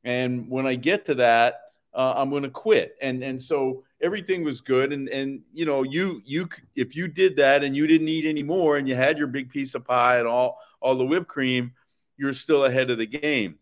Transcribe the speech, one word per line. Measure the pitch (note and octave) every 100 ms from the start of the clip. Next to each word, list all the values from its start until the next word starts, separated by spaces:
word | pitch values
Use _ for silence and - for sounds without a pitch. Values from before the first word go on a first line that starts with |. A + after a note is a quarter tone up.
And | B2 B2 B2+ B2 A#2
when | B2+ C3
I | B2+
get | C3+ G3+ -
to | C3
that, | A#2+ A#2 A#2 - - _ _
uh, | - C3 B2
I'm | C3+
gonna | C#3+ C#3
quit." | C3+ A3 G3+ E2+ -
And, | C3+ B2+
and | C3+ B2+
so | B2+ D3 C3+ C3 _ _
everything | E3 G#3 F3 F#3
was | D#3 B2
good. | - B2+ C#3
And, | C#3+ C3+
and, | C3+ C3+ C#3 _
you | D3+
know, | D#3+ C#3
you, | C3 D3 G3 D3 C3+
you | D3 E3+
c-, | - _
if | - B2+
you | D3+ F3
did | D3 F#3 D3
that | C#3 C#3+
and | C#3+
you | C#3 D#3
didn't | D#3+ D#3
eat | D#3+ D#3
anymore | D3+ C#3+ F#3 D#3+ D3
and | C3+
you |
had | B2+ C3 D#3
your | C#3+
big | C3 B2+
piece | C#3+ C3+
of | C3 A#2+
pie | B2 A#2+ B2
and | A#2
all, | A#2+ B2+ - - _
all | B2+
the | C3 B2+
whipped | E3 E3+
cream, | C#3+ C3 B2+ B2 B2 _ _ _ _
you're | C#3
still | C3+ - D3 C3+
ahead | B2+ B2+
of | A#2+
the | A2
game. | C#3+ D3 C#3 G2 D2+